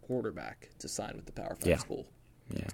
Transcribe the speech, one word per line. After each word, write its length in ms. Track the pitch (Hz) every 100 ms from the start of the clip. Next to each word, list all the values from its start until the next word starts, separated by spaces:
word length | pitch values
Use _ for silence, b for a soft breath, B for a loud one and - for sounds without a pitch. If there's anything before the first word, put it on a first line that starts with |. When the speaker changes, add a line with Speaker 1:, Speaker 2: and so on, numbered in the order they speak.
Speaker 1:
quarterback 640 | - 127 110 76 57 - - -
to 100 | -
sign 260 | - 104 -
with 100 | -
the 60 |
Power 240 | - - -
Five 120 | 92
Speaker 2:
Yeah. 100 | 78
Speaker 1:
school. 280 | - - - - - - -
Speaker 2:
Yeah. 160 | - 98